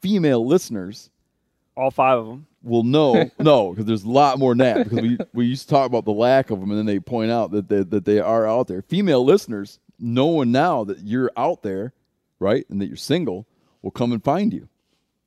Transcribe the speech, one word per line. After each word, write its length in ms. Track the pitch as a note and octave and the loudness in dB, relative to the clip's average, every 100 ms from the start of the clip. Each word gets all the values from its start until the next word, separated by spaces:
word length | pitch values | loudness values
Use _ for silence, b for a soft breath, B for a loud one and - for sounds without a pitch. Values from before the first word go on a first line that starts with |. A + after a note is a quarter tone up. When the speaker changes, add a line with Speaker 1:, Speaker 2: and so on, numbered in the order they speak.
Speaker 1:
female 440 | F#3 G#3 D#3 A#2+ A#2+ | -2 0 2 2 2
listeners 640 | F3+ - G#2 F2+ A2 - _ _ _ _ _ _ - | 0 0 -10 -12 -16 -20 _ _ _ _ _ _ -4
Speaker 2:
All 160 | C3 | -4
five 280 | C3+ C3 B2 | 0 2 2
of 80 | A2 | -2
'em. 200 | B2+ D#3 _ | -14 -20 _
Speaker 1:
will 200 | A#2 A#2 | -2 0
know. 460 | A#2 D3 D3 A#2 - | 2 2 4 4 2
Speaker 3:
<laughs> 60 | - | 2
Speaker 1:
No, 340 | D3+ C3+ F#2+ F#2+ | 4 4 2 -4
'cause 100 | G#2+ | -4
there's 180 | A2 | -4
a 60 | G#2 | 0
lot 300 | C3 C#3+ C3 | 2 4 4
more 120 | B2+ | 2
than 60 | A#2+ | 4
that. 240 | B2+ A2 G#2+ | 2 2 -2
Because 120 | A2+ | -2
we, 160 | A2+ A#2+ - | 0 -2 -4
we 120 | A#2+ A#2+ | -2 -2
used 180 | C3 | -2
to 60 | - | 0
talk 160 | C#3+ B2+ | 2 2
about 180 | A#2+ G#2 | 0 -2
the 60 | |
lack 360 | G#2 A#2+ C3+ B2+ | 0 4 4 2
of 100 | G2+ | -4
'em, 80 | G2 | -4
and 80 | G#2+ | -4
then 60 | G#2+ | -2
they 120 | G2+ | -4
point 300 | - A#2+ A2 | -4 -4 -2
out 200 | A#2 F#2+ | -2 -2
that 180 | G#2 F#2 | -4 -2
they, 140 | G#2 | -2
that 220 | F#2 G2+ F#2 | 0 -2 0
they 140 | G#2 | 0
are 280 | F2+ A2+ A2 | 2 0 0
out 200 | A#2 B2 | 0 -2
there. 140 | F#2 | -6
Female 420 | - F3 G3 C3 | -6 -2 2 2
listeners 560 | C3 G3+ - G#2 G2+ - _ - | 4 4 2 -10 -10 -16 _ -12
no 220 | A#2 B2 D3 | -4 0 2
one 240 | D#3+ A#2+ | 2 2
now 320 | B2+ F3 C#3 | 2 2 0
that 160 | G2+ F#2 | -4 -8
you're 320 | G2+ B2 B2 - | -6 -4 -4 -2
out 260 | D3 F3 | -4 -4
there, 300 | G#2 F#2+ A#2+ - _ _ _ - | -6 -8 -8 -14 _ _ _ -6
right, 260 | F#2+ B2 - | -2 -2 -2
and 120 | G2 | -8
that 60 | G2 | -8
you're 100 | - | -8
single, 500 | - E3+ D3 F#2 A2 _ _ _ | -4 -2 -2 -8 -12 _ _ _
will 100 | G#2 | -12
come 200 | - A#2+ | -4 -4
and 120 | A#2 | -2
find 300 | C#3 E3 G#3 | -2 -2 -2
you. 140 | E2 - _ _ _ _ _ | -6 -12 _ _ _ _ _